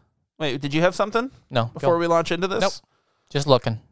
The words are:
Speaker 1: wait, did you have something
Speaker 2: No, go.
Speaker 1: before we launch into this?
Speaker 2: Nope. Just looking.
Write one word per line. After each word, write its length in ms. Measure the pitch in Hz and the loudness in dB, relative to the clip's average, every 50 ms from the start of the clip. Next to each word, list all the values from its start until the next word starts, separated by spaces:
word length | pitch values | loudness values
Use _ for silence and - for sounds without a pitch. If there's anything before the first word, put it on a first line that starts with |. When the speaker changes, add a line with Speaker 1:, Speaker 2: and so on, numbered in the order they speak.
| _ _ _ _ _ _ _ - | _ _ _ _ _ _ _ -6
Speaker 1:
wait, 200 | 160 143 123 139 | -4 -4 -4 -4
did 120 | 139 143 143 | -4 -2 0
you 80 | 156 | 2
have 140 | 170 185 185 | 2 2 2
something 340 | - 202 214 208 226 247 262 - _ _ _ | 0 -2 -2 0 -2 -2 -4 -8 _ _ _
Speaker 2:
No, 140 | 135 120 113 | -2 0 0
go. 60 | 117 - | 0 -4
Speaker 1:
before 240 | 156 - 180 170 | -2 0 2 2
we 100 | 170 170 | 2 2
launch 240 | 170 170 165 165 - | 2 2 2 2 0
into 160 | 175 170 180 | -2 -2 -2
this? 140 | 185 196 226 | -2 -2 -2
Speaker 2:
Nope. 120 | 190 196 - - - _ _ _ _ _ _ _ _ _ | -2 -2 -2 -6 -12 _ _ _ _ _ _ _ _ _
Just 160 | - 143 139 | -4 -2 2
looking. 340 | 143 135 120 - 120 113 110 - _ | 4 4 4 4 0 -4 -6 -8 _